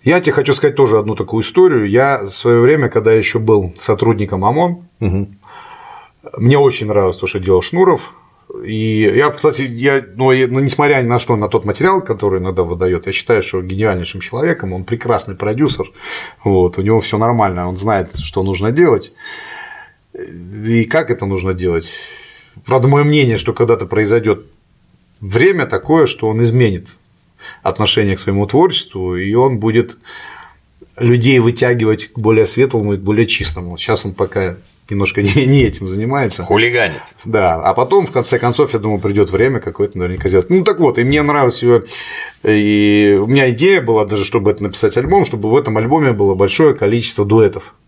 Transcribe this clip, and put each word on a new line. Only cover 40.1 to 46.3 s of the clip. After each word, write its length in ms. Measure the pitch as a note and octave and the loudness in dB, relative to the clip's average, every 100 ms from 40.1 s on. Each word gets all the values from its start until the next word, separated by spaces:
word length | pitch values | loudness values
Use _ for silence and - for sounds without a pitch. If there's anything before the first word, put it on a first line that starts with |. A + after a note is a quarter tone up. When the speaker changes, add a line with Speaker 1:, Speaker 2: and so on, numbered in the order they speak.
| F#2 F#2+ | -4 0
Speaker 1:
сделать. 220 | F#2 F2+ | 0 2
Ну, 120 | F#3 | 2
так 140 | F3+ E3+ | 2 2
вот, 200 | D3+ A#2+ | 0 2
и 60 | |
мне 180 | B2 D3 | 0 2
нравилось 400 | D3 D3 C3 - | 0 2 0 0
его, 200 | A#2+ A#2+ A2+ - - - - - | 2 2 0 -16 -14 -14 -16 -6
и 760 | G#2+ G#2+ G#2 G#2 G#2 G#2 G#2 G2+ | 0 2 2 2 4 4 4 2
у 60 | G#2+ | 2
меня 240 | C#3 C3 | 2 2
идея 300 | A2+ F3 G3 | 2 2 2
была 220 | A#2 A2+ | 2 0
даже, 200 | G#2 G#2 | 0 -2
чтобы 260 | F#2+ A#2 G2+ | -2 0 0
это 120 | G#2 | -2
написать 340 | G2+ - A2 A2+ | -4 -2 -2 0
альбом, 280 | C#3 G3 | 0 0
чтобы 260 | E3 A2+ G#2+ | 0 -4 0
в 60 | B2+ | 0
этом 200 | C#3+ G#2+ | 0 -2
альбоме 340 | A2+ D#3+ C#3 | 0 0 2
было 220 | G#2+ G2+ | 2 0